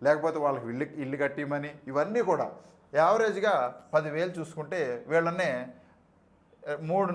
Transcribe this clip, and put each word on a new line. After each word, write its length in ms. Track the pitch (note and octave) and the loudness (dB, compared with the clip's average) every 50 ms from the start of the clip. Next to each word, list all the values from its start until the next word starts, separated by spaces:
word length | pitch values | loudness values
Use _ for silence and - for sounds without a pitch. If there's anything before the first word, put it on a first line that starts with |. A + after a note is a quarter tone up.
| B2 | 4
లేకపోతే 320 | C#3+ D3+ D3+ D3+ E3 D#3 D#3 D3 | 4 4 4 2 0 0 2 0
వాళ్ళకి 220 | C#3+ C#3 B2+ A#2 A#2 | 0 0 0 -4 -6
ఇల్లు, 140 | A#2+ C3 D3+ C#3+ - D#3 | -4 -4 -6 -6 -6 -8
ఇల్లు 140 | C#3 C3 C#3 C3+ | -6 -6 -2 -2
కట్టిమని, 480 | C#3+ C#3 C#3 D3+ D3 C#3 D3 C#3+ C#3+ D3 D3 - - C3 | -2 -2 -2 -4 -4 -4 -4 -4 -4 -8 -12 -14 -12 -4
ఇవన్నీ 320 | C3+ C#3+ D#3 G3 G#3+ A#3+ A3 F#3 | -2 0 0 0 0 0 2 2
కూడా 160 | E3 C#3 A#2+ - - - - - - _ _ _ - D3 | 2 2 0 -4 -6 -12 -18 -20 -20 _ _ _ 2 4
యావరేజ్గా 540 | D#3+ F3 G#3 A3+ A3+ G#3+ F#3+ G3 G3 G#3+ F#3+ C#3+ B2 B2 - - - - - | 4 6 6 4 2 2 0 0 2 2 2 2 2 -2 -4 -8 -10 0 0
పదివేలు 380 | D#3 D3+ D#3 D3 D#3 F3 F#3 F3 F3 | 2 2 2 -2 -2 -2 -2 -4 -6
చూసుకుంటే 420 | D#3 D#3 - D#3+ D3+ - F#3+ F3+ D3 B2 B2 A#2+ - - | -10 -8 -8 -10 -8 -6 -4 -2 -2 -2 -2 -6 -4 2
వీళ్ళనే 400 | D3+ E3 E3 E3+ E3+ F#3 F3+ D3+ B2+ B2 - - - - - - _ _ _ _ _ _ _ _ _ _ _ _ _ _ - D3 D3 D3 D#3+ D#3 | 2 2 2 2 0 0 0 0 0 -2 -6 -8 -14 -20 -20 -20 _ _ _ _ _ _ _ _ _ _ _ _ _ _ -8 -8 -8 -6 -4 -2
మూడు 200 | F3 G3 G3 F3 | 0 0 0 2